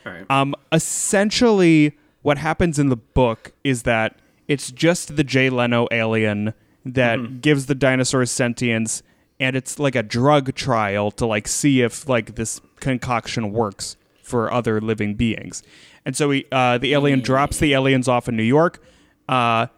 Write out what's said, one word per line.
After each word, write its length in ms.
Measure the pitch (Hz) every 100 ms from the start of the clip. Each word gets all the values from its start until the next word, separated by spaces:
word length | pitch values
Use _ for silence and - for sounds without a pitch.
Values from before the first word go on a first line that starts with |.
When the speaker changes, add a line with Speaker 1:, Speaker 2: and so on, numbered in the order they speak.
Speaker 1:
All 60 | 107
right. 180 | 87 101
Speaker 2:
um, 280 | 135 139 - _
essentially, 1200 | 160 - - - 202 208 - 240 202 170 160 147 - _ _
what 140 | 143 143
happens 440 | 156 160 175 143
in 80 | 139
the 80 | 120
book 560 | - 135 123 110 - -
is 220 | 139 120
that 340 | 123 113 110 - _ _ -
it's 240 | 139 -
just 420 | 123 160 180 -
the 80 | 151
Jay 280 | 135 131 131
Leno 360 | 123 120 120 120
alien 600 | 117 110 113 107 104 107 - _ _
that 360 | 135 127 120 113
Speaker 1:
Mm-hmm. 180 | 117 127
Speaker 2:
gives 280 | 151 143 131
the 100 | 131
dinosaurs 560 | 135 131 127 131 123
sentience, 720 | - 123 117 123 113 110 - - _ _ -
and 140 | 131
it's 240 | 131 - -
like 160 | 143
a 80 | 127
drug 500 | 107 117 135 147 135 -
trial 560 | 135 113 104 101 104
to, 120 | -
like, 220 | 117 107 -
see 340 | - 147 131
if, 280 | 117 - 135
like, 260 | 120 110
this 260 | 110 113 - - _
concoction 720 | 139 127 127 113 - - 107
works 440 | 107 104 - - - _ _
for 320 | - 123 110
other 280 | 120 113 107
living 340 | 110 110 104
beings. 480 | 104 117 101 90 - - - - -
And 120 | 143 131
so 160 | 147
he, 120 | 139 -
uh, 280 | 131 123 123
the 140 | 131
alien 280 | 143 143 135
Speaker 1:
Mm. 40 |
Speaker 2:
drops 340 | 117 131 143 -
the 140 | 151
aliens 360 | 135 135 131 127
off 200 | 120 123
in 80 | 113
New 60 |
York, 400 | 113 143 175 - _ _ _ _ -
uh, 400 | 127 120 113 117